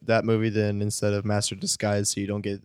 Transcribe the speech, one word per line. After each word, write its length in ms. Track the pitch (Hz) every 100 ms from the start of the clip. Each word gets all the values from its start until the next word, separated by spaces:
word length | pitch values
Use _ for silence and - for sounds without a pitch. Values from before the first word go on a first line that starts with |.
that 200 | - 113
movie 260 | 110 110 110
then 320 | 104 104 104
instead 320 | 104 - 104
of 120 | 101 104
Master 280 | 104 - 95
Disguise, 540 | 196 - 107 101 104
so 80 | -
you 40 | 101
don't 160 | 104
get, 200 | 101 101